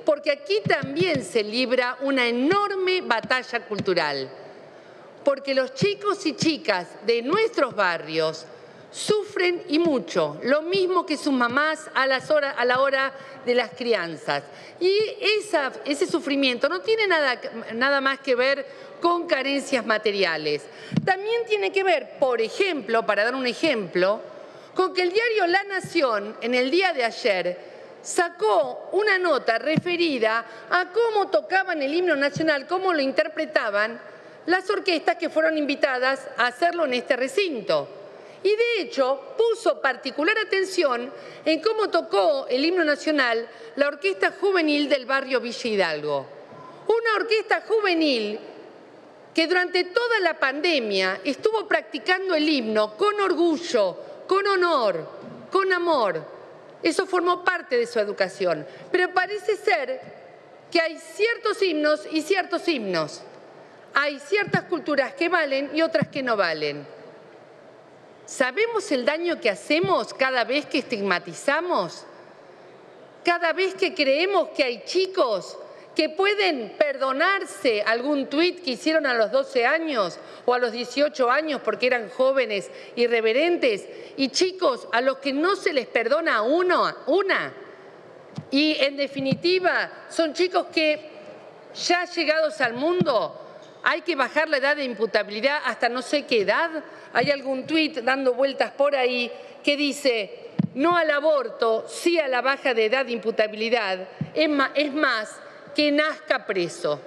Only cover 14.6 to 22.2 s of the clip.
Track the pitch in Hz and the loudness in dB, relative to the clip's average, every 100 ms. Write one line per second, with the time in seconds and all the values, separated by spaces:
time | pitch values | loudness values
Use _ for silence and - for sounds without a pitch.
14.6 | - - 359 403 440 - 392 427 - 311 | -20 -2 2 2 0 0 0 0 2 0
15.6 | 262 - - 285 359 320 277 277 269 240 | 0 -4 -4 -2 0 -2 0 2 2 2
16.6 | 285 359 - 453 415 330 277 240 - 233 | 0 -2 0 0 2 2 2 -2 -6 -10
17.6 | 226 226 269 277 269 269 - 240 262 277 | -8 -2 2 2 0 -2 0 2 2 0
18.6 | 269 - - - 339 349 330 294 262 277 | -4 -14 -18 -2 0 2 0 0 0 -2
19.6 | 262 247 220 214 214 202 180 156 151 147 | 0 -2 2 0 2 2 0 0 -2 -4
20.6 | - - - - - 381 415 466 453 415 | -6 -18 -2 0 2 0 0 -2 0 0
21.6 | 392 381 381 311 - - | 2 0 2 0 -2 0